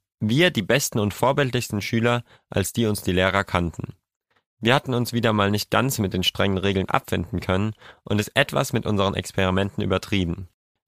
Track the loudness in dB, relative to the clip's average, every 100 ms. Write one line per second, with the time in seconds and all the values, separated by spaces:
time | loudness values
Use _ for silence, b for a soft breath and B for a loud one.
0 | _ _ 0 2 2 2 0 0 0 0
1 | 0 2 0 2 0 -2 -2 -4 -2 0
2 | 2 0 b b b -2 -2 0 0 0
3 | 0 2 4 2 2 0 0 -4 -12 -16
4 | _ _ _ _ _ _ 2 2 2 -2
5 | -2 0 2 2 2 0 0 0 0 0
6 | -2 -2 -2 0 0 0 0 0 0 -2
7 | -2 -4 -2 -4 -2 -2 -2 -6 B B
8 | -2 -2 0 0 0 0 -2 -2 -2 0
9 | 0 -2 -4 -2 0 0 -2 -4 -2 -2
10 | -2 -2 -2 -4 -12 _ _ _